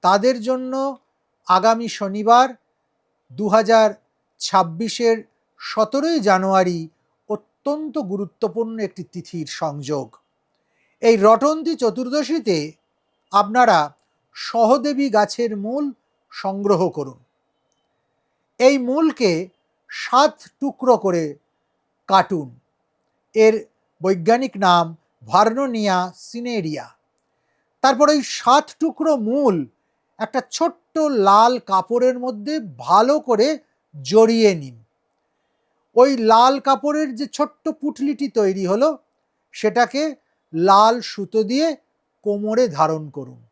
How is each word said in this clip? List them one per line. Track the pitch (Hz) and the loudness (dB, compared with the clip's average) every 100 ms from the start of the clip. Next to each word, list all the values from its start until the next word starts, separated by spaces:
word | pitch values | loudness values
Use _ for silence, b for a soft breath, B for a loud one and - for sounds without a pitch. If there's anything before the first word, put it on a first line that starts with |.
তাদের | 180 202 233 247 | 4 2 2 -2
জন্য | 220 254 254 262 277 262 _ _ _ _ - | -4 -6 -6 -6 -6 -8 _ _ _ _ -2
আগামী | 185 214 226 233 | 2 2 0 -4
শনিবার | - 202 202 214 240 262 247 _ _ _ _ _ _ _ | -8 -8 -4 2 4 4 -4 _ _ _ _ _ _ _
দু | 123 208 | -8 0
হাজার | 214 214 226 220 202 _ _ _ _ | 0 4 2 2 -2 _ _ _ _
ছাব্বিশের | - 190 170 160 226 - 233 226 - _ _ _ | -2 0 0 -4 -8 -2 -2 -2 -6 _ _ _
সতেরোই | - - 220 269 311 330 | -10 -4 -2 -2 -2 -2
জানুয়ারি | 202 185 190 190 185 175 160 _ _ _ _ | 2 0 2 0 0 -4 -10 _ _ _ _
অত্যন্ত | 208 _ _ - 302 311 302 | -12 _ _ -8 -6 -6 -8
গুরুত্বপূর্ণ | 208 196 202 _ 220 175 226 226 | -6 -8 -8 _ -6 -4 -6 -6
একটি | 202 - | -8 -10
তিথির | 175 180 - 175 147 - | -16 -16 -12 -12 -12 -8
সংযোগ। | 160 147 131 147 123 _ _ _ _ _ _ _ _ _ | -8 -8 -8 -8 -8 _ _ _ _ _ _ _ _ _
এই | 233 226 | 2 4
রটন্তী | 202 226 285 311 320 311 | 6 4 2 -2 -4 -2
চতুর্দশীতে | 233 202 247 285 254 320 220 170 151 - _ _ _ _ _ | -4 -4 -6 -4 -4 -4 -2 -4 -4 -14 _ _ _ _ _
আপনারা | 196 202 233 240 175 147 _ _ _ _ - | 0 2 2 4 4 2 _ _ _ _ -16
সহদেবী | - 233 220 269 285 269 277 | -6 0 4 4 0 -2 0
গাছের | 214 208 - 233 208 | 0 0 -2 -6 -6
মূল | 202 262 294 247 _ _ _ | -8 -6 -6 -10 _ _ _
সংগ্রহ | - 190 196 202 185 180 | -12 -8 -6 -2 0 0
করুন। | 156 135 127 _ _ _ _ _ _ _ _ _ _ _ _ _ _ | -4 -12 -14 _ _ _ _ _ _ _ _ _ _ _ _ _ _
এই | 254 277 | 2 2
মূলকে | 247 277 320 - 220 165 185 _ _ _ _ | -2 0 0 0 0 0 -6 _ _ _ _
সাত | - - 247 294 294 - _ | -14 -2 2 2 0 -20 _
টুকরো | 277 - 254 226 | -8 -4 0 2
করে | 196 175 156 143 _ _ _ _ _ _ - | 2 -2 -4 -10 _ _ _ _ _ _ 0
কাটুন। | 190 180 180 135 120 _ _ _ _ _ _ _ | 2 2 -4 -8 -16 _ _ _ _ _ _ _
এর | 220 220 220 - _ _ _ | 2 2 2 -8 _ _ _
বৈজ্ঞানিক | 180 190 165 240 262 202 | -4 -2 0 0 0 -2
নাম | 190 175 165 165 _ _ 110 | 2 2 0 -8 _ _ -2
ভার্নোনিয়া | 180 226 226 277 226 208 180 180 175 | 2 2 0 -4 -4 -2 -2 -4 -10
সিনেরিয়া। | - 233 240 233 160 147 - _ _ _ _ _ _ _ _ _ | -18 -12 -8 -6 -6 -10 -14 _ _ _ _ _ _ _ _ _
তারপর | 262 254 294 | 0 4 2
ওই | 302 254 - | 2 -2 -6
সাত | - 269 285 - | 2 2 2 -6
টুকরো | 320 - 311 285 | -6 -4 -2 -2
মূল | 214 262 277 180 127 _ _ _ _ _ | -2 0 0 0 -4 _ _ _ _ _
একটা | 220 262 254 | -6 -6 -8
ছোট্ট | - 330 - _ 320 302 254 196 | -4 -6 -6 _ -4 -2 2 4
লাল | 202 233 247 | 6 6 2
কাপড়ের | - 190 185 240 254 247 | -2 -4 -2 0 0 -2
মধ্যে | 254 214 202 311 214 120 | -8 -10 -8 -8 -10 -14
ভালো | 123 185 247 302 | 2 4 4 0
করে | 302 220 254 311 _ _ _ | 0 0 0 -2 _ _ _
জড়িয়ে | 151 131 208 220 226 220 | -18 0 4 4 4 2
নিন। | 175 139 117 113 _ _ _ _ _ _ _ _ _ _ - | 0 -10 -20 _ _ _ _ _ _ _ _ _ _ _ 4
ওই | 262 269 220 | 4 4 4
লাল | 220 254 277 | 6 6 2
কাপড়ের | - 269 285 302 302 233 | 0 -2 0 -2 -4 -6
যে | 277 | -10
ছোট্ট | - 294 _ - | -4 -6 _ -8
পুঁটলিটি | 311 285 - 277 247 277 | -6 -8 -6 -6 -4 -4
তৈরি | 226 196 190 185 | -2 -2 -2 -2
হলো, | 208 294 294 _ _ _ _ _ | 0 0 -2 _ _ _ _ _
সেটাকে | - 214 233 240 269 311 277 _ _ _ | -4 -2 0 0 0 -6 -8 _ _ _
লাল | 160 180 196 220 240 | -2 4 6 6 2
সুতো | 214 - 196 220 | -6 -12 -4 -2
দিয়ে | 208 254 320 285 _ _ _ _ 208 | -2 0 -2 -4 _ _ _ _ -6
কোমরে | 208 208 220 247 | -6 -4 -2 -2
ধারণ | 143 156 160 151 | 0 -2 -2 -8
করুন। | 143 127 123 113 | -14 -16 -18 _